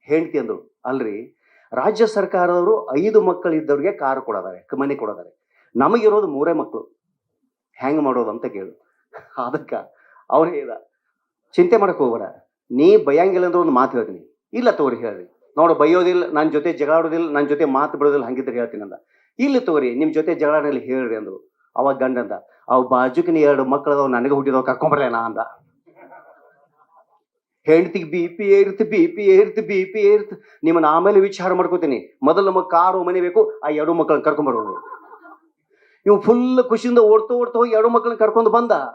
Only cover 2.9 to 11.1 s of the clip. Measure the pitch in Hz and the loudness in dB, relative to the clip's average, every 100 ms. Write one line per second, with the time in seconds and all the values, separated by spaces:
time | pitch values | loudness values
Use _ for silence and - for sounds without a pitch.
2.9 | 135 202 214 185 175 175 160 147 143 165 | -2 2 2 2 -2 -2 -4 -2 -2 -2
3.9 | 208 139 131 - 104 92 92 _ 117 143 | -4 -6 -6 -6 -8 -8 -16 _ -6 -6
4.9 | 143 107 101 85 _ _ _ _ 113 143 | -4 -8 -10 -16 _ _ _ _ -2 0
5.9 | 233 214 208 196 139 156 160 - 113 - | 2 2 2 -2 -2 -2 -2 -6 -12 -16
6.9 | _ _ _ _ _ _ _ _ _ 131 | _ _ _ _ _ _ _ _ _ -4
7.9 | 156 143 123 113 110 123 101 95 - _ | -2 0 -2 -4 -6 -10 -10 -16 -18 _
8.9 | _ _ - _ - 123 131 - 113 95 | _ _ -20 _ -10 -8 -8 -8 -12 -12
9.9 | _ _ _ _ 139 170 160 127 113 _ | _ _ _ _ 0 2 -2 -10 -14 _
10.9 | _ _ | _ _